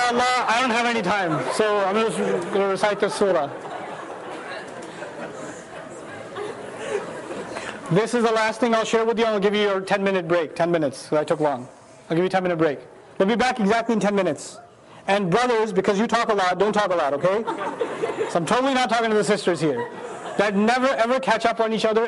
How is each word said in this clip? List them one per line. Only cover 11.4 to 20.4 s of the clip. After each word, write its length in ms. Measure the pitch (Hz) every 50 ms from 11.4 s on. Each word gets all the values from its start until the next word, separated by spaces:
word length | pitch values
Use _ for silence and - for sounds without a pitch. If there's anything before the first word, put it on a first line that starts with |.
| 151 147 135 123 127 - - - - - - - - -
I'll 80 | 165 165
give 20 |
you 60 | 185
a 40 | 180
ten-minute 280 | 185 190 185 180 175 160
break. 220 | 165 151 135 - - - - - - - - -
We'll 120 | 190 196
be 60 | 240
back 260 | 202 247 254 - -
exactly 320 | 202 196 226 226 226 240 233
in 80 | 208
ten 120 | 175 208 202
minutes. 460 | 196 185 170 139 - - - - - - - - - - - - - - -
And 240 | 196 208 202 170
brothers, 400 | 170 233 247 254 233 220 220 220
because 260 | 185 185 185 214 202 190
you 80 | 233
talk 240 | - 226 233 226 226
a 60 | 214
lot, 240 | 202 185 180 180 175
don't 140 | 196 214 208
talk 180 | 208 208 185
a 40 | 185
lot, 180 | 170 151 139 143
okay? 300 | 139 175 180 196 226 220 453 - 202 196 - - - - - - - - - - - 427 -
So 80 | - 175
I'm 80 | 165
totally 280 | - 214 247 262 277 262
not 160 | 254 254 214
talking 200 | 226 233 226 220
to 60 | 214
the 80 | 208 185
sisters 380 | - 208 - - 190 175 156
here. 260 | 160 151 127 120 120 - - - - - - - - - -
That 180 | -